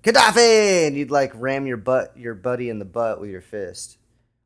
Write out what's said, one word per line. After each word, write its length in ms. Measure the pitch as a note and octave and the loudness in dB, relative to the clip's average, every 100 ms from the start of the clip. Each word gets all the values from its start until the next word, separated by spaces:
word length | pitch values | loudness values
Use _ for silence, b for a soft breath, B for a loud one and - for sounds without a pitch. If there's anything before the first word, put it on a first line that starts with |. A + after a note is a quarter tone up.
"Gaddafi!" 840 | A3 A#3 A3+ A3 A#3 A3 G#3 F3+ D#3 | 0 4 4 4 6 6 4 2 0
And 80 | C#3+ | -2
you'd, 120 | C3+ | -2
like, 200 | C#3+ C3+ | 0 0
ram 320 | A2+ C3 C3+ C3+ | -4 -4 -4 -4
your 120 | A#2+ | -6
butt, 380 | A2 B2+ F#2+ - | 0 -2 -2 -10
your 180 | A#2+ G#2+ | -14 -8
buddy 340 | B2 B2 B2 | -6 -6 -6
in 100 | G#2+ | -8
the 60 | G2 | -8
butt 340 | A#2 A2+ G2+ | -4 -4 -4
with 80 | G#2 | -10
your 120 | F#2 | -14
fist. 560 | - G#2+ F#2 F#2 - _ _ _ _ _ | -14 -12 -12 -12 -18 _ _ _ _ _